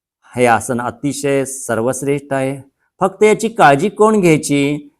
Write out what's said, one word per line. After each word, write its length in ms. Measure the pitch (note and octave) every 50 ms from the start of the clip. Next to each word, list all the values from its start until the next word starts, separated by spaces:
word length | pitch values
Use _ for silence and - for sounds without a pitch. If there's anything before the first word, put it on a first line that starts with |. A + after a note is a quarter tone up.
| _ _ _ _ _ _ -
हे 100 | B2 B2
आसन 340 | A#2+ A2+ G#2 - - B2 A#2
अतिशय 640 | A#2+ A#2+ A2+ - - C#3+ C3 - C#3+ C#3 C#3 C#3 C3
सर्वश्रेष्ठ 880 | C3 - - - - A2+ A2 A2+ B2+ B2 - C#3+ C#3 C#3+ C#3+ C#3+ -
आहे. 300 | C3+ C3+ C3 C3+ C#3 C3+ - _ _ _ _ _ _ -
फक्त 220 | F#3 F#3+ F#3+ -
याची 260 | G#3 G#3+ G#3+ G#3 A3+ A3+
काळजी 400 | - - E3+ D3 C#3+ C#3 F3+ G#3
कोण 320 | G#3 - G#3+ A3 A3 G#3
घ्यायची? 680 | F3 E3+ D#3 C#3 - - C#3+ C#3+ C#3 C#3+ D3 D3 D3 - _